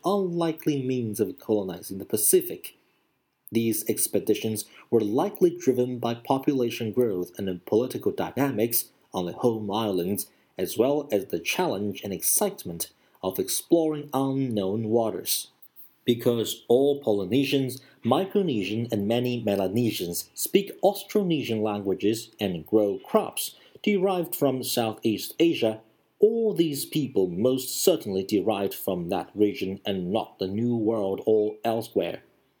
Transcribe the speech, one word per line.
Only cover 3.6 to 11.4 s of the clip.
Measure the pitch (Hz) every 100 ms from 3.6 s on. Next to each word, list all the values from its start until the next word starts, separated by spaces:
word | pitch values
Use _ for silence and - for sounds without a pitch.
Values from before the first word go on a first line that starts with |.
| 113 107 -
expeditions | 107 - 101 101 104 110 107 - - -
were | 117
likely | 107 117 196 208 180
driven | 175 - 120 123 123
by | 117
population | 117 - 131 147 139 120 - 113
growth | 107 120 92 87 -
and | 98 90
political | - 110 127 - 104
dynamics | - - - 139 107 120 - - _ _
on | 95 87
the |
home | - 123 113 104
islands, | 104 110 92 87 101 - _ _ -
as | 92 -
well | 123 147 143
as | 104 95
the | -